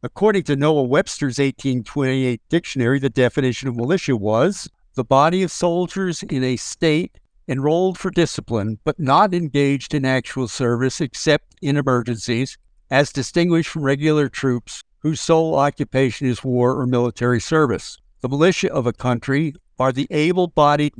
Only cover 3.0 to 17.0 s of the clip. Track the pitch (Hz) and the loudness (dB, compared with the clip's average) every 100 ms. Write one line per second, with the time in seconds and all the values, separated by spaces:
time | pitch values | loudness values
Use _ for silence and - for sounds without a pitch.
3 | 139 131 123 - 131 117 135 120 120 185 | 0 2 2 2 -2 -2 -6 -4 -2 -2
4 | - 120 101 110 160 202 - _ _ - | 0 -2 0 2 2 0 -12 _ _ -8
5 | 123 135 151 185 185 - 175 170 180 190 | 2 4 4 2 -2 -2 -2 0 -2 -4
6 | 190 160 - 135 127 123 - - 165 151 | -4 -6 -4 -2 -2 -2 -6 -2 2 2
7 | 180 - _ _ - 131 143 165 185 180 | -2 -10 _ _ -8 -4 0 0 0 -2
8 | 190 175 160 - - 117 101 110 - - | -4 0 0 -2 -4 -4 -4 -4 -6 -4
9 | 135 147 208 175 165 143 139 139 - 151 | 2 4 4 0 -2 0 0 0 -2 -2
10 | 131 131 - - 120 - 123 120 131 - | 0 -2 -2 -6 -6 -2 0 0 0 -2
11 | 131 - - 147 _ _ 151 143 139 123 | -6 -2 2 2 _ _ -2 0 2 0
12 | 113 113 - 117 131 - _ _ _ 127 | 0 -6 -4 -4 -4 -8 _ _ _ 0
13 | 147 - 127 170 175 165 156 165 139 143 | 2 -2 -2 0 2 2 0 -4 -2 0
14 | 156 151 139 - 135 123 - - - _ | 2 2 0 0 -2 -2 -4 -18 -18 _
15 | 151 160 - 165 160 151 143 - 135 131 | -4 -4 2 2 4 2 0 -2 -2 0
16 | 135 - 131 117 135 123 123 131 123 123 | 0 0 -4 -2 -2 2 2 2 0 0